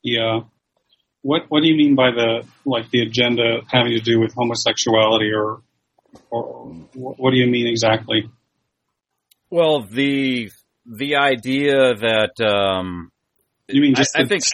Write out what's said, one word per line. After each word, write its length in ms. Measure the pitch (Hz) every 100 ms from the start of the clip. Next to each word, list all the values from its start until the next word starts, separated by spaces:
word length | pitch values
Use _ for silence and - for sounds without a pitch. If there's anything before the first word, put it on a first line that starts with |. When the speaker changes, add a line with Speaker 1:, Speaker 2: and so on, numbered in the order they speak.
Speaker 1:
Yeah. 420 | - 117 113 113 113 _ _ _ _ _ _ _
What, 240 | 135 160 -
what 140 | 151
do 60 | 160
you 60 |
mean 220 | 156 147 135
by 160 | 127
the, 340 | 120 117 113 117 _
like, 240 | 139 120 113
the 100 | 123
agenda 640 | 113 113 123 120 117 117 -
having 240 | 127 120
to 80 | 113
do 200 | 113 113
with 120 | 110
homosexuality, 1000 | 120 120 117 117 113 - 110 110 110 107
or, 280 | 107 107 110 _ _ _ _ _ - _
or 360 | 117 135 123 123 165 -
wh-, 260 | 131 127 135
what 140 | 131
do 40 | 127
you 120 | 123
mean 180 | 123 120
exactly? 640 | 117 113 110 - 110 - _ _ _ _ _ _ _ _ _ _ _ _
Speaker 2:
Well, 320 | 170 160 151
the, 680 | 101 113 139 139 135 127 107 - _ _ 120
the 300 | 110 139 143
idea 760 | 143 127 120 135 143 135 131
that, 460 | 113 113 110 107 -
um, 680 | 110 101 98 95 92 87 85 _ _ _ _ _ -
Speaker 1:
You 120 | 139
mean 140 | 143
just 220 | 131 151 156
Speaker 2:
I, 40 |
I 20 |
Speaker 1:
the 60 | 156
Speaker 2:
think 140 | 202 -